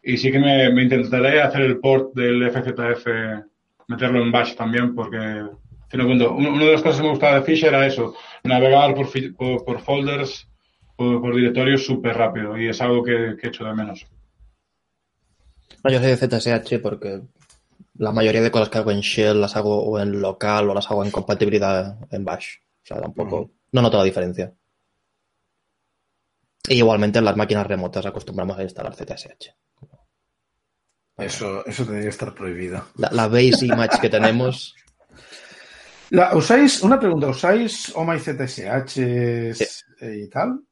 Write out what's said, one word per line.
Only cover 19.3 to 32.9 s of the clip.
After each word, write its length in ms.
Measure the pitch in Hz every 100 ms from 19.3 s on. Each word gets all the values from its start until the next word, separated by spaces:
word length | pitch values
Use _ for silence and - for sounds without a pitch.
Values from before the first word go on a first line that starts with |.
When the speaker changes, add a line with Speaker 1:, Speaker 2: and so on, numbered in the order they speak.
| 107
Speaker 2:
las 160 | 101 107
hago 260 | 104 104
o 140 | 107 107
en 220 | 101 101
local 500 | 98 95 104 104 104
o 40 |
las 160 | 101 98
hago 140 | 104
en 60 | 101
compatibilidad 880 | 98 95 98 104 101 98 95 98 101 -
en 140 | 101
Bash. 340 | 92 82 - - _ _
O 40 | _
sea, 140 | -
tampoco, 360 | 82 - 85 85
Speaker 1:
Ujú. 160 | - _ _
Speaker 2:
no 100 | 127
noto 160 | 120 107
la 60 |
diferencia. 480 | 95 - 90 90 90 _ _ _ _ _ _ _ _ _ _ _ _ _ _ _ _ _ _ _ _ _ -
Y 60 | 123
igualmente 420 | 113 104 104 113
en 60 |
las 120 | 110 98
máquinas 300 | 107 104 98
remotas 400 | 95 90 98 95
acostumbramos 520 | 98 - 95 92 92
a 40 |
instalar 320 | 95 - -
Z 200 | - -
S 140 | - -
H. 220 | _ - _ _ _ - _ _ _ _ _ _ _ _ _ _ _ _ -
Speaker 3:
Eso, 480 | 101 - 104 98 -
eso 180 | 101
tendría 200 | 117 104
que 40 | 104
estar 240 | 101 101
prohibido. 520 | - 95 87 90 92 -